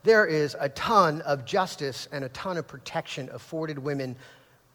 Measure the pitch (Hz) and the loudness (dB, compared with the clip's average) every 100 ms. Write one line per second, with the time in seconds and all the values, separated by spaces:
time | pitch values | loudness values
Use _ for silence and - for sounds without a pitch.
0 | - 220 190 156 147 - 143 - - 220 | 6 6 6 2 0 -2 -6 -4 4 6
1 | 170 151 151 143 113 - 180 - 143 127 | 6 2 -2 -2 0 0 0 -4 -8 -8
2 | - 147 135 - 190 175 - 135 - 165 | -10 -8 -8 -8 -6 -6 -8 -14 -8 -8
3 | - - 127 120 - 160 160 143 139 139 | -6 -10 -10 -12 -8 -6 -6 -6 -4 -4
4 | 131 127 - - _ _ _ | -4 -8 -16 -20 _ _ _